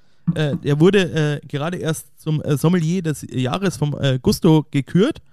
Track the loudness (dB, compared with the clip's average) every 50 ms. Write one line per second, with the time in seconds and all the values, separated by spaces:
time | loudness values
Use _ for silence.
0 | _ _ _ _ _ -4 -2 0 -2 -2 -2 -4 -2 -2 2 4 4 6 6 4
1 | 2 0 0 -2 0 -2 -2 -6 -8 -8 -8 -6 -6 -6 -6 -6 -4 -4 -6 -6
2 | -10 -16 _ _ -6 -4 -4 -2 -2 -2 0 2 2 2 2 2 0 0 -2 -2
3 | -2 -4 -6 -6 -10 -8 -6 -4 -4 -2 -2 -2 -2 -4 -2 -2 -4 -4 -2 -2
4 | 0 0 0 0 0 0 0 4 4 4 4 4 2 0 -2 -4 -2 0 2 2
5 | 2 2 0 -6 -14 _